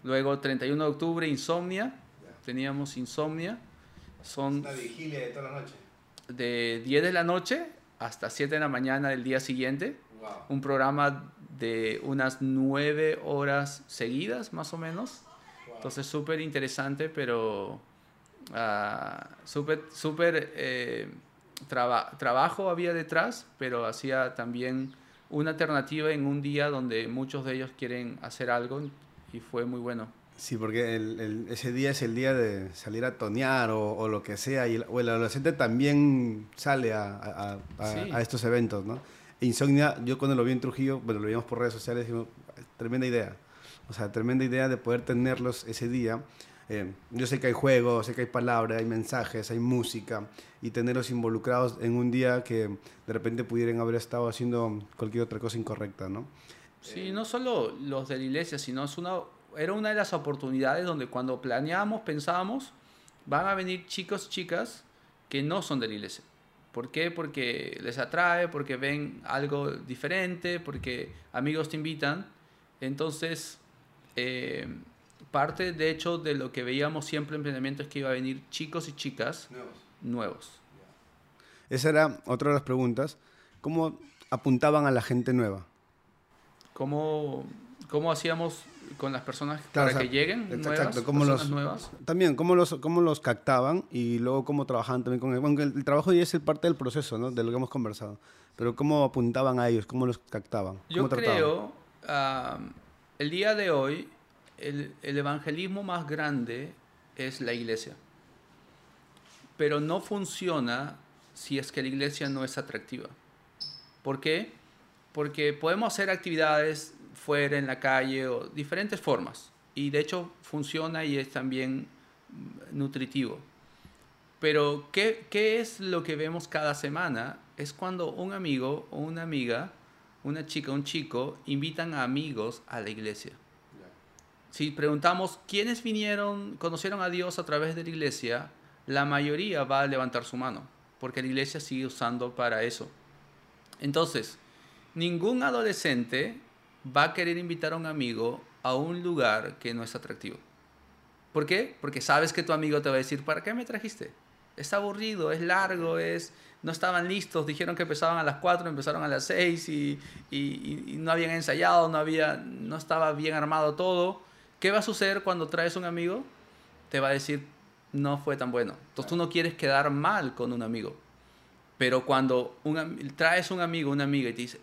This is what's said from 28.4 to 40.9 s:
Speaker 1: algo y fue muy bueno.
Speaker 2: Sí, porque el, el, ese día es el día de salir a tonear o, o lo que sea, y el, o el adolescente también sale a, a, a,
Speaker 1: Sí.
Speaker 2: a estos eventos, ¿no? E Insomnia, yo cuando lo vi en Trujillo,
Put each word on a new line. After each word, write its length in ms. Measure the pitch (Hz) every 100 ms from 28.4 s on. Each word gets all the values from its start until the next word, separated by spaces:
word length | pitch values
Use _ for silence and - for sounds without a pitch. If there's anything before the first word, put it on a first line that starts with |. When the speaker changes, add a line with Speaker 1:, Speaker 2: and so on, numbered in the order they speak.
| 123
Speaker 1:
algo 320 | 120 120 139 147 143 - - -
y 60 | 117
fue 260 | - 123 120
muy 140 | 123
bueno. 280 | 120 117 110 - - -
Speaker 2:
Sí, 200 | - 113
porque 380 | 110 113 117 113
el, 240 | 110 110
el, 280 | 110 110 98
ese 220 | - 127
día 200 | 123 139
es 100 | 139
el 140 | 120 113
día 180 | 131
de 400 | 131 113 98 92
salir 320 | 87 107 110 127
a 120 | -
tonear 520 | 113 110 131 131 117
o, 240 | 110 107
o 140 | 107 110
lo 160 | 107
que 140 | 101 101
sea, 300 | 135 135 120
y 80 | 113
el, 100 | -
o 100 | 123
el 80 | 117
adolescente 440 | 113 113 131 135
también 920 | 147 120 117 143 143 143 135 120 107 107 -
sale 380 | 143 135 117
a, 220 | 107 101 104
a, 420 | 101 - 104 101 78 -
a, 160 | 107
Speaker 1:
Sí. 160 | 107 202
Speaker 2:
a 100 | 120
estos 220 | 117 120
eventos, 400 | 117 120 113 101 98
¿no? 140 | 123 - - - -
E 60 | 123
Insomnia, 520 | 113 143 139 147 117
yo 140 | 123 135
cuando 180 | 139 131
lo 80 |
vi 80 | 120
en 80 | 131
Trujillo, 400 | 127 127 135